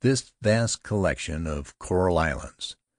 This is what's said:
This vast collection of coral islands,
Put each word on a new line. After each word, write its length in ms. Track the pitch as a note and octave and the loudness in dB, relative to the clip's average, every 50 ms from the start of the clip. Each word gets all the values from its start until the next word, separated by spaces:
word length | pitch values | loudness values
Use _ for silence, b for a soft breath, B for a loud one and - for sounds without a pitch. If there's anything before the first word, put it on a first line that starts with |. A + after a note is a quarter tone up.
This 320 | - B2+ C3+ B2 - - _ _ | 2 2 2 2 -2 -8 _ _
vast 400 | - G#2+ A2 A#2 A#2 A2 - - | 0 2 2 2 2 0 -2 -6
collection 640 | - - G#2+ G2+ F#2+ E2 B1+ - - - D#2 D#2 E2+ | -6 -2 0 0 2 0 0 -2 -4 -6 -6 -4 -4
of 320 | D#2+ D2+ D2 C#2+ - - | -4 -4 -6 -8 -10 -14
coral 400 | - - - F#2 F#2 F#2 F#2 E2+ | -14 -6 -2 2 2 4 4 4
islands, 580 | D#2+ D#2+ D#2 C2 - - - - _ - - - - _ _ _ | 2 2 0 -2 -4 -8 -12 -14 _ -14 -14 -14 -18 _ _ _